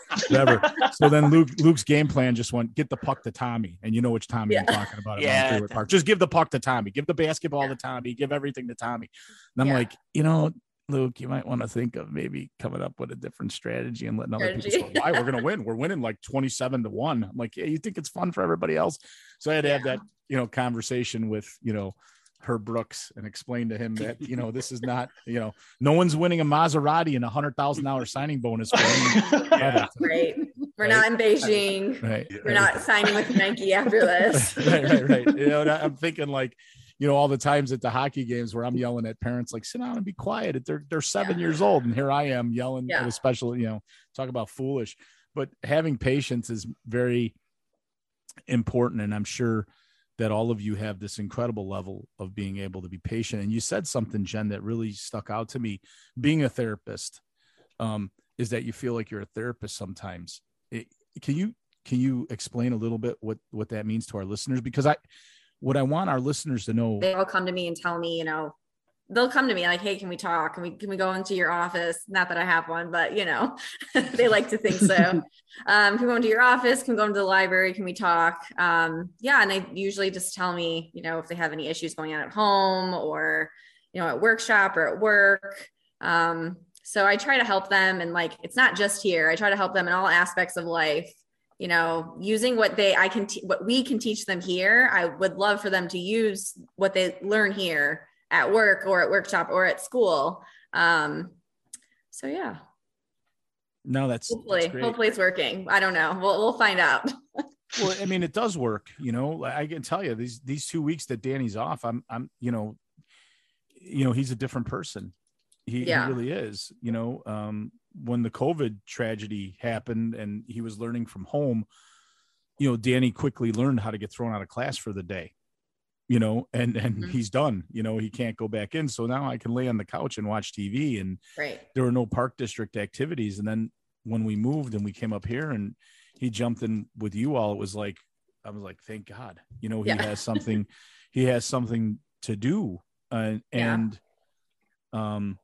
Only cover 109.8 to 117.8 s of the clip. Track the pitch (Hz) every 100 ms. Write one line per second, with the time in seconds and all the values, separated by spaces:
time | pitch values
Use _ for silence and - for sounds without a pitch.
109.8 | - 180 175 113 123 117 127 147 - 170
110.8 | 147 165 - 117 131 135 120 104 139 147
111.8 | 117 117 - 113 - _ 120 113 107 107
112.8 | _ _ _ _ _ _ _ _ _ _
113.8 | - 143 131 120 131 120 131 127 117 107
114.8 | 151 101 95 - _ _ _ _ - 120
115.8 | 127 151 117 123 123 185 110 104 - -
116.8 | 117 113 117 127 110 107 107 107 110 -